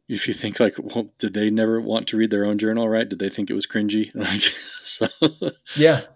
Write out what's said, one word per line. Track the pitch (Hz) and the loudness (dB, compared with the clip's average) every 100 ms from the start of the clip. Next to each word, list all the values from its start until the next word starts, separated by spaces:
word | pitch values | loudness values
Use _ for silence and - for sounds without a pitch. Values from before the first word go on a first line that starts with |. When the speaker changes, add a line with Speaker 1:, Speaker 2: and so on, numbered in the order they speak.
| - | -8
Speaker 1:
if | 107 - | -6 -4
you | |
think, | 101 107 95 | -4 -4 2
like, | 107 - | 2 2
"Well, | - 117 107 - | -6 -6 -6 -6
did | 107 | -4
they | 101 107 | 0 2
never | 107 110 113 | 2 2 0
want | 113 113 - | 0 -4 -2
to | 110 | 0
read | 110 | 2
their | 104 | 2
own | 101 104 | 2 2
journal, | 110 113 113 | 0 0 2
right? | 113 113 | 0 0
Did | 92 | -2
they | 98 | -4
think | - 98 | -4 -4
it | |
was | - - | -4 -2
cringy?" | 110 104 107 107 | -2 0 0 -2
<laughs> | |
Like, | - 95 98 101 - - - | -4 -4 0 -2 -4 -14 -12
so, | - - 110 - 156 156 180 - - 143 | -8 -2 -2 2 0 0 -6 -6 -8 4
Speaker 2:
Yeah, | 160 143 - | 6 6 0